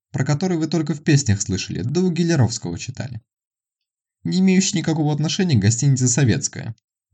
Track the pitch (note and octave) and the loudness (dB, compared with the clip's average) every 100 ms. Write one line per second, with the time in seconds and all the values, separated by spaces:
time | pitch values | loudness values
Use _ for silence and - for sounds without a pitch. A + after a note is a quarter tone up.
0 | _ - C#3+ C#3+ F#3+ E3+ D#3 E3+ D3 C#3 | _ -4 -2 -2 -2 -2 0 -2 -2 -2
1 | - C#3 - G2 - F#2 - E2+ A2 E3 | 2 2 4 0 -2 -4 -4 -6 -2 0
2 | F#3 D#3+ E3+ D#3+ G#2+ - F2 F2 - - | 0 0 2 2 2 0 -8 -8 -10 -10
3 | A#2+ A2+ - _ _ _ _ _ _ _ | -10 -12 -16 _ _ _ _ _ _ _
4 | _ _ E3 F3 F#3+ F#3 F#3+ E3 D#3 D#3 | _ _ -4 2 4 4 2 -2 -2 -2
5 | D3 C#3+ D#3 - F3+ A#2+ G2+ A2+ C#3+ B2+ | -2 -2 -2 -2 2 2 2 2 2 2
6 | B2 D#3 B2+ D2+ - - - - _ _ | 2 2 2 2 -2 -8 -12 -14 _ _
7 | _ | _